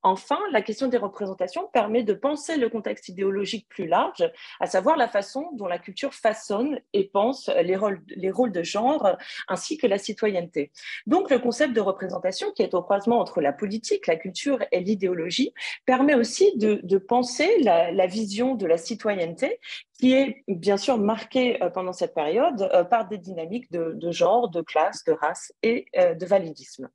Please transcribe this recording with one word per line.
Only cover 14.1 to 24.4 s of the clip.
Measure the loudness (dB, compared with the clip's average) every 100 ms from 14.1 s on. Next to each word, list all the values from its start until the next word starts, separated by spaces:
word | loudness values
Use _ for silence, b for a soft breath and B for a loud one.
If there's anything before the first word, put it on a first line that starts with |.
| -2
culture | -2 -6 -2 -2 0
et | -2
l'idéologie, | 0 0 0 -2 -4 -2 -2 B B B 0
permet | 4 6 4
aussi | 2 4 4 4
de, | 2 2
de | 2 0
penser | 2 0 0 0 2 4
la, | 6 4 4
la | 2 0
vision | 0 -4 -2 -2 0
de | 2
la | 0
citoyenneté, | 0 -6 -2 -2 -4 -2 -4 -4 B B B _
qui | 4
est | 6 2 -2 -8
bien | -4 0 0
sûr | 2 2
marquée, | 2 0 -2 0 0 0
euh, | -2
pendant | -4 -6
cette | -4 -4 -2
période, | 0 2 2 0 2
euh, | 2 4
par | 0 0
des | -8
dynamiques | -10 -10 -8 -10 -8
de, | -6 -6 -6
de | -6
genre, | 0 4 4